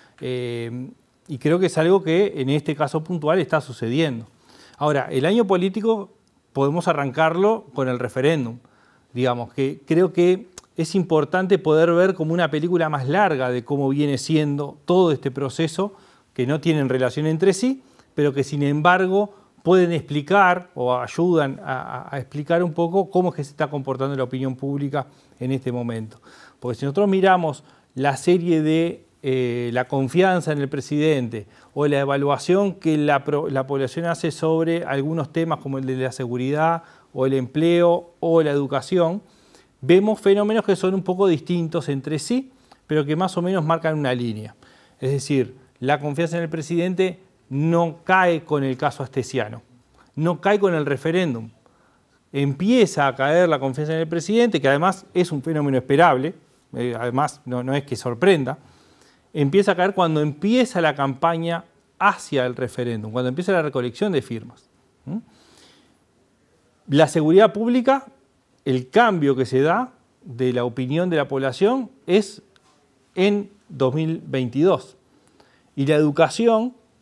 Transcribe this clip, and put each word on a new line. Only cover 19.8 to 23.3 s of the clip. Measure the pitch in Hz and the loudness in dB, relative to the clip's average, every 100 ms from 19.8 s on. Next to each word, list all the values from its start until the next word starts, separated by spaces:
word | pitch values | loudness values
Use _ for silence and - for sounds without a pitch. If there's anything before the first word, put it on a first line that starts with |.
| 175 | 4
explicar | 165 - 147 143 202 185 180 180 | 0 -4 -6 2 4 6 2 -4
o | 135 123 | -4 -2
ayudan | 123 120 - 175 165 139 - | -2 -2 -2 2 2 0 -4
a, | - 131 - 127 - | -8 -8 -8 -12 -10
a, | 139 | -10
a | |
explicar | 123 147 143 170 | -8 -10 -2 0
un | 180 | 0
poco | 151 170 190 196 | -2 0 0 0
cómo | 180 180 | 0 0